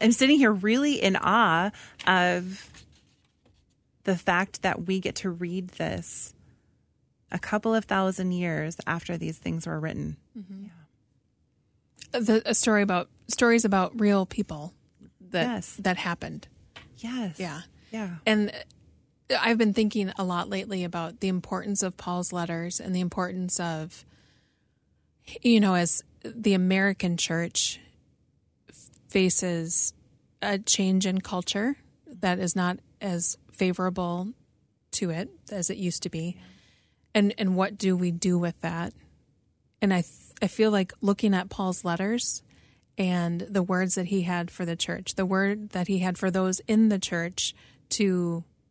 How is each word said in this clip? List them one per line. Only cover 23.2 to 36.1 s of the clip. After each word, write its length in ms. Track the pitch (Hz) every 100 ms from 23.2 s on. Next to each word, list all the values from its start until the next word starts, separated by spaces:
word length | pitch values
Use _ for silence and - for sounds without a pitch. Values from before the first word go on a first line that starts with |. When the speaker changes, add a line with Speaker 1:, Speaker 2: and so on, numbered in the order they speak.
| 180 185 180 -
Speaker 2:
of, 440 | 170 160 160 - - _ _ _ _ _ _ _ _ _ _ _ - -
you 200 | 247 226
know, 140 | 202 180
as 280 | 170 - - _
the 320 | - 233 214 190
American 640 | 185 190 196 190 180 170
church 640 | - 165 170 - - - - _ _ _ _ _ _ _ _ - - - -
faces 840 | 202 185 - 185 170 165 - - - _ _ _ _
a 160 | 202 196
change 480 | 208 - 190 190 190
in 140 | 190
culture 560 | - 180 180 196 233 285 _ _ - 190
that 180 | 185 180
is 160 | 180 190
not 240 | 180 185 _ -
as 360 | 202 175 170 - _
favorable 760 | - 185 180 185 180 175 175 196 254 _ _ _ _ _
to 200 | - 185
it 180 | 165 233 370 -
as 200 | 202 175
it 60 | 190
used 260 | 180 -
to 80 | 180